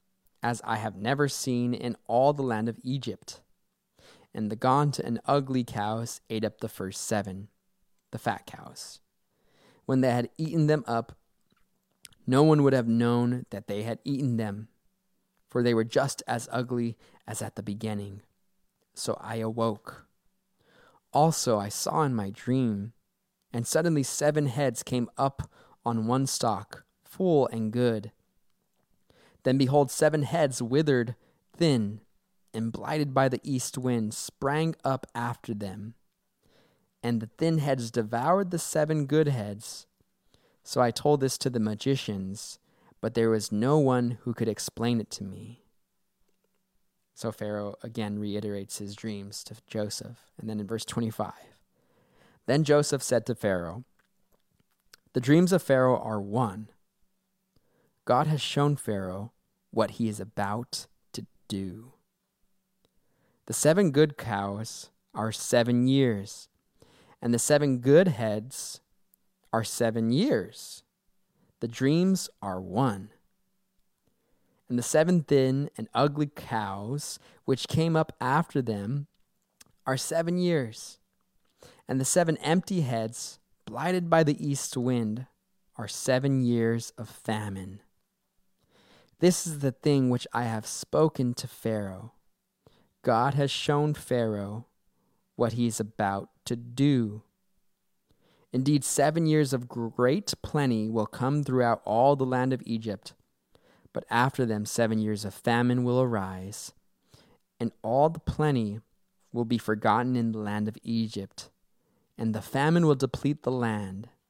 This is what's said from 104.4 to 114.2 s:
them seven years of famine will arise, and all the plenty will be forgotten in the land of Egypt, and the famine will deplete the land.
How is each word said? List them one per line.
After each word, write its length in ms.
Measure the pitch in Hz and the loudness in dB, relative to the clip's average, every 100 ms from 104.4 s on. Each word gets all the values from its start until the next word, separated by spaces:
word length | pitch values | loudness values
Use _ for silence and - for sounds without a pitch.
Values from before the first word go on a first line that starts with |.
them 220 | 117 107 107 | 0 0 -2
seven 320 | - 113 110 | 0 2 2
years 260 | 107 101 | 0 -2
of 100 | 101 | -6
famine 500 | - 120 117 123 123 | -4 0 2 4 2
will 160 | 123 127 | 2 2
arise, 720 | 127 107 92 92 95 - - _ _ _ _ - _ _ _ - | 2 0 -4 -8 -10 -12 -16 _ _ _ _ -20 _ _ _ -6
and 120 | 117 _ | -6 _
all 260 | 107 131 156 | -2 2 2
the 100 | 165 | 0
plenty 640 | - - 151 127 104 110 _ _ _ _ _ | -6 0 2 2 0 -6 _ _ _ _ _
will 120 | 120 | -4
be 140 | 117 117 | 0 -2
forgotten 580 | - 107 113 110 127 123 | 0 2 4 2 2 0
in 160 | 113 | 0
the 60 | 110 | -2
land 280 | 104 107 107 | -4 -2 -2
of 120 | - | -4
Egypt, 680 | - 113 110 101 95 - - _ _ _ _ _ _ - | -4 -2 -2 -6 -10 -14 -20 _ _ _ _ _ _ -6
and 180 | 113 | -4
the 80 | 107 | -4
famine 440 | - 135 147 170 156 | -4 0 4 4 4
will 80 | |
deplete 480 | 135 131 - 143 147 | 4 0 0 -2 -2
the 80 | 131 | -2
land. 580 | 127 113 104 95 98 117 _ | 0 -2 -2 -6 -10 -14 _